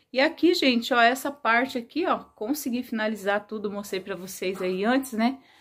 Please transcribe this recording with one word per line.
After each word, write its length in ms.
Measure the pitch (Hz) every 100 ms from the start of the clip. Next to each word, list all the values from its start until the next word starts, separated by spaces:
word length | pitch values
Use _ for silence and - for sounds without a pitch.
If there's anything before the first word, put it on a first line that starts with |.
| _
E 80 | 247
aqui, 320 | 302 311 330
gente, 400 | 359 277 233 233
ó, 80 | 240
essa 300 | 233 262 285
parte 480 | 277 226 233 262 247
aqui, 260 | 233 294
ó, 140 | 349 233
consegui 640 | - _ 214 294 269 240
finalizar 640 | 247 220 214 214 190 202 214
tudo, 260 | 214 202
mostrei 300 | 202 202 190
pra 120 | 190
vocês 460 | 175 185 - 185 185
aí 240 | 185 185
antes, 300 | 208 262 269
né? 240 | 220 233 269 _ _